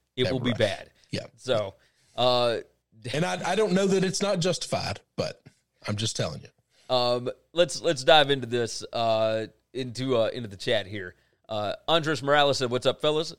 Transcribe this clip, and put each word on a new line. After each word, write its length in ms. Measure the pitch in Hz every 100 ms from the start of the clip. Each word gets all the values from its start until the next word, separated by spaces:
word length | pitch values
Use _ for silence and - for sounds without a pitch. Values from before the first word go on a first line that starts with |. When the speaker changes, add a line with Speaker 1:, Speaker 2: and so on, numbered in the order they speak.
| _ -
Speaker 1:
It 80 |
Speaker 2:
They 80 | 127
Speaker 1:
will 80 | 131
be 120 | 123
Speaker 2:
riot. 60 | 117
Speaker 1:
bad. 320 | 104 95 - _ _
Speaker 2:
Yeah. 160 | - - -
Speaker 1:
So, 380 | - 113 98 - _ _ _ -
uh, 420 | 123 123 120 110 - _ _ 113 117
Speaker 2:
And 120 | 143
I, 280 | 180 185 170
I 20 |
don't 180 | 196 214
know 140 | 185 196
that 180 | 190
it's 180 | 185 190
not 180 | 202 190
justified, 600 | 175 170 - 92 - 95 _ -
but 260 | 87 - - _ _ _ -
I'm 100 | 104
just 200 | 110 -
telling 260 | 92 73
you. 520 | - _ _ _ -
Speaker 1:
Um, 340 | 127 123 123 123 - _
let's, 300 | 160 175 -
let's 220 | - 139
dive 260 | 131 156 139
into 160 | 139 120
this, 380 | 120 113 - -
uh, 540 | 117 113 110 110 110 110 _ _
into, 420 | 127 127 113 131 120
uh, 120 | 107
into 200 | 123 113
the 80 | 98
chat 300 | - 110 95
here. 280 | 104 90 - _ _ -
Uh, 260 | 107 104 - -
Andres 360 | 165 151 135
Morales 360 | 139 147 143 131
said, 120 | 127
"What's 160 | 123 135
up, 140 | -
fellas? 340 | 151 151 165